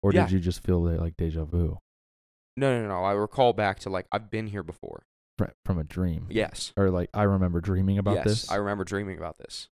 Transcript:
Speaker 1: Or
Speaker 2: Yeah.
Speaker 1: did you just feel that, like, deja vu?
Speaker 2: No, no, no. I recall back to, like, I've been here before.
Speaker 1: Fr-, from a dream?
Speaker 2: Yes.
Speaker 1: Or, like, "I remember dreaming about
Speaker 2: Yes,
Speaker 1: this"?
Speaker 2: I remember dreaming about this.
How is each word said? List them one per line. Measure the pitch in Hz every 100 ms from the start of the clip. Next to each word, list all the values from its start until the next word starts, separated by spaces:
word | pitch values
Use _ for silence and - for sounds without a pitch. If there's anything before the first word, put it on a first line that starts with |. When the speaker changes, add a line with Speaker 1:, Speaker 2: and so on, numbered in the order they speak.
Speaker 1:
Or | 101
Speaker 2:
Yeah. | 92
Speaker 1:
did | 90
you | 95
just | 87 87
feel | - 90
that, | 85 82
like, | 85 82
deja | 82 80
vu? | 78 87 85 78 _ _ _ _ _ _ _ -
Speaker 2:
No, | 135 123
no, | 110
no. | 92
I | 95
recall | 101 107 - 123
back | 101 104 98
to, | -
like, | 95 -
I've | 104 107
been | 110 110
here | 101
before. | 82 90 - 50 _ _ _ -
Speaker 1:
Fr-, | - - -
from | 90
a |
dream? | 76 90 90 80 85
Speaker 2:
Yes. | 110 92 - - -
Speaker 1:
Or, | 98
like, | 90 87
"I | 107
remember | 104 98 92 85
dreaming | 85 92 92 98
about | 98 85
Speaker 2:
Yes, |
Speaker 1:
this"? | 101 110 -
Speaker 2:
I | 98
remember | 101 101
dreaming | 92 101 101 87
about | 80 78
this. | - - -